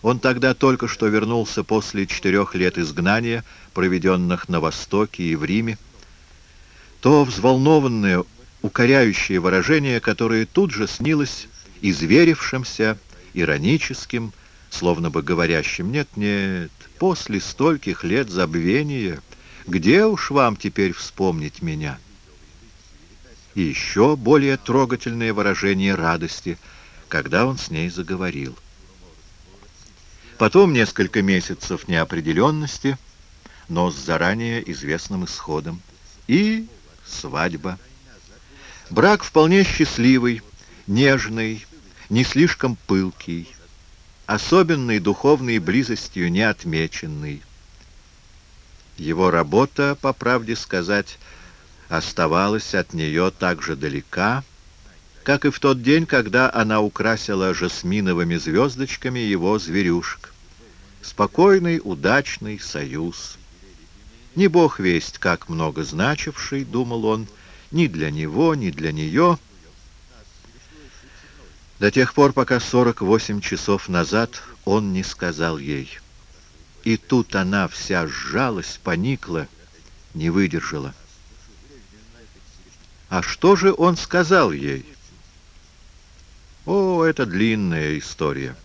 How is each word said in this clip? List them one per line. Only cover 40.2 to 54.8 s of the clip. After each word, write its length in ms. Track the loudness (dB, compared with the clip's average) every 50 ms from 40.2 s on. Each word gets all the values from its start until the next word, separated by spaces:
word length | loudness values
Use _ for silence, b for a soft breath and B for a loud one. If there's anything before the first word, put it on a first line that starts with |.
| 4 0 -2 -2 -8 -16 -20 -20 B B B B B
нежный, 800 | -2 0 4 4 4 4 2 0 -4 -4 -4 -4 -4 -6 -8 -12 -18 -20 -20 -20 -20 B B B B
не 160 | 0 2 2
слишком 520 | 2 4 4 4 4 2 0 -2 -4 -4 -4 -4
пылкий, 680 | 0 0 0 0 -2 -6 -10 -12 -10 -10 -10 -10 -12 -18 -20 -20 -20 -20 -20 -20 -20 -20 -20 -20 -20 -20 _ -8
особенной 720 | -4 -4 -4 0 4 4 4 6 4 2 -2 0 0 0 0
духовной 600 | 2 0 -2 2 4 4 4 4 2 0 -2 -2
близостью 720 | 0 0 0 0 0 0 -4 -6 -8 -10 -6 -4 -2 0 0
не 100 | 2 0
отмеченный. 1000 | 0 0 -2 -6 -6 -4 -2 -2 -4 -6 -10 -10 -10 -10 -10 -10 -10 -10 -12 -16 -20 -20 -20 -20 -20 -20 -20 -20 -20 -20 -20 -20 _ -20 -20 -20 -20 -20 -20 -20 _ -20 -20 -20 -20 -20 -20 -20 -20 -18
Его 340 | -12 -6 -6 -2 2 2 2
работа, 640 | 4 2 0 2 2 2 2 2 0 -2 -2 -2 -2 -2
по 120 | -4 -4 -4
правде 440 | -2 -2 0 0 0 -2 -4 -8
сказать, 600 | -8 -8 -6 -4 -4 -2 0 -2 -2 -2 -4 -12 -20 B B B B B B B B B B B B B B
оставалась 840 | -6 -4 -4 -4 -4 -2 0 0 2 2 0 0 -2 -4 -6 -4 -4
от 200 | -4 -4 -4 -6
нее 360 | -6 -4 -2 0 0 0 0
так 320 | -2 -2 -2 -2 -2 -4 -4
же 140 | -8 -8
далека, 640 | -6 -6 -6 -6 -8 -10 _ -6 -2 -2 -2 -2 -4 -6 _ -20 -20 -20 -20 -20 -20